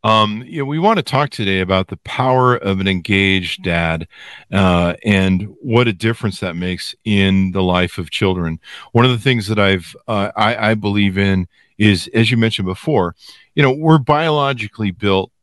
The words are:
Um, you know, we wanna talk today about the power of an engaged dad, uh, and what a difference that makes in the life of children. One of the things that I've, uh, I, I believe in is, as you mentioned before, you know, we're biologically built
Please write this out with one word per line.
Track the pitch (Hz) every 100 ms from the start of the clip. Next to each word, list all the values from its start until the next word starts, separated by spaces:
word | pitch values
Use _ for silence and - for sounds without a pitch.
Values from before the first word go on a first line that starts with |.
Um, | 110 110 107 107
you | 127 160
know, |
we | 139 151
wanna | 196 214
talk | 131 135 143
today | - 98 95
about | 92 95 95
the | 92
power | - - 131 127 127
of | 123 98 95
an | 95
engaged | 92 82 98 98 95 85 -
dad, | 92 85 82 80 80 - - - _
uh, | 95 95 87 87 87
and | 113 98 95 92 104 -
what | 131 113 120
a |
difference | 92 110 117 110 -
that | 95
makes | 85 90 90 - -
in | 107 101 98 95 95
the | 95
life | 92 90 90 -
of | 82
children. | - 98 90 85 80 - - -
One | 117
of | 127
the | 120
things | 127 120 98
that | 107
I've, | 98 95 82 - -
uh, | 107 101
I, | 104 107 113 107
I |
believe | 110 104 101 98 92
in | 98 95 87 _ _ -
is, | 107 92 -
as | 113 113
you | 123
mentioned | 113 - 95
before, | 95 - 131 87 - - - _
you | -
know, | 139
we're | 139 160 160
biologically | 120 147 165 151 139 127 104 - 104
built | 87 101 95 92 _